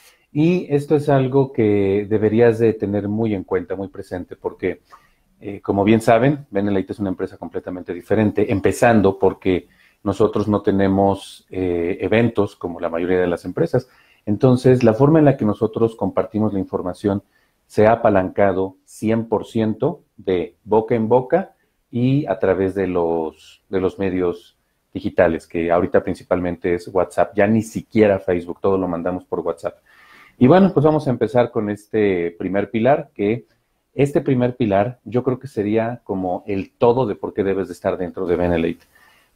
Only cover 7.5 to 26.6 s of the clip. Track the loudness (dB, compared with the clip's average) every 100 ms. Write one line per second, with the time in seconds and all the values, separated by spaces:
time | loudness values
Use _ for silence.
7.5 | -10 -10 -10 -10 -10 -2 0 2 0 -2
8.5 | 0 0 2 4 4 4 2 0 0 -2
9.5 | -2 -4 _ _ _ -6 0 0 0 0
10.5 | 0 0 2 2 2 2 0 -6 -20 _
11.5 | -6 -4 -2 -4 -4 -2 0 2 0 -4
12.5 | -4 -10 -8 -6 -4 -2 0 0 -2 -6
13.5 | -4 -2 -2 -4 _ _ _ -6 2 2
14.5 | 4 4 4 4 4 4 4 4 2 0
15.5 | -2 -2 0 -2 -2 -4 -4 -4 -2 -2
16.5 | -2 -4 -6 -6 -4 -2 -2 -6 _ _
17.5 | _ _ 2 4 4 4 2 0 0 0
18.5 | 0 -4 -8 _ -8 -4 -2 -2 -4 -4
19.5 | -2 -2 -2 -4 -6 _ -10 -4 -2 -4
20.5 | -10 -2 0 0 -2 0 0 0 -2 -2
21.5 | _ _ _ _ -4 0 0 -2 -2 0
22.5 | 0 0 -2 -2 -2 -2 -2 -4 -8 -20
23.5 | _ _ -4 -4 -2 -4 -2 -2 -4 -10
24.5 | _ _ _ _ -10 -4 0 2 0 -6
25.5 | -6 -2 0 0 0 -2 -6 -6 -4 -4
26.5 | -6